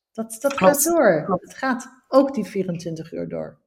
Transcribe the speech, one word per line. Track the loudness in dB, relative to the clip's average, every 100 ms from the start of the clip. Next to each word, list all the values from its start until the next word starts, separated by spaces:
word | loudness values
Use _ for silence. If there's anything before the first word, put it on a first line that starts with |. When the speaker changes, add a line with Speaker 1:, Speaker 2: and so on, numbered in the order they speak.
| _
Speaker 1:
Dat, | -12 -12 -6
dat | -4
Speaker 2:
Klopt. | 2 4
Speaker 1:
gaat | 4 2
door. | 4 4 2 0
Speaker 2:
Klopt. | -6
Speaker 1:
Het | -6 -6
gaat | -4 -4 -8 _ _
ook | 2 2
die | 0 -6
vierentwintig | -6 -6 -6 -8 -10 -10
uur | -10 -8
door. | -8 -10 -14